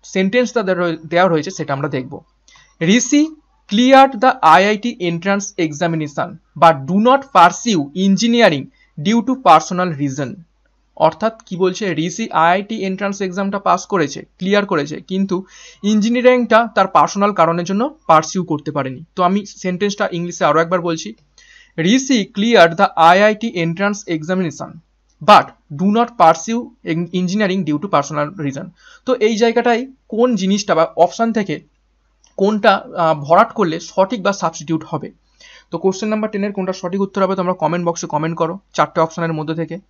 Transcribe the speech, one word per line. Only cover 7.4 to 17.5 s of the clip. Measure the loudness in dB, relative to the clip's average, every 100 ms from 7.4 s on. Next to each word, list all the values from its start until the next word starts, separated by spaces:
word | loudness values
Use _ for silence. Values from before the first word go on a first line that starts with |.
| 6 4 -2 -2
engineering | -2 -2 0 2 2 4 4 2 -8 _ _ -8
due | 0 0 0
to | -2
personal | 4 4 4 -4 -4 -2
reason।" | -6 -4 -8 -10 -20 _ _ _ _ -2
অর্থাৎ | -2 0 -6 -6 -14
কি | -2
বলছে? | -2 -2 -6
ঋষি | -4 -4 -6 -4
আইআইটি | 2 2 2 -2 -8
এন্ট্রান্স | -6 -4 -6 -6
এক্সামটা | -6 -4 -4 -4
পাস | 0 -2 0
করেছে, | -2 -2 -6 -16 _
ক্লিয়ার | -2 0 0
করেছে, | -4 -4 -10
কিন্তু | -8 -4 -4 -4 -8 -20 -20 -8
ইঞ্জিনিয়ারিংটা | -2 0 2 4 4 4 4 2 2 0
তার | 2
পার্সোনাল | 2 2 2 -2
কারণের | 2 0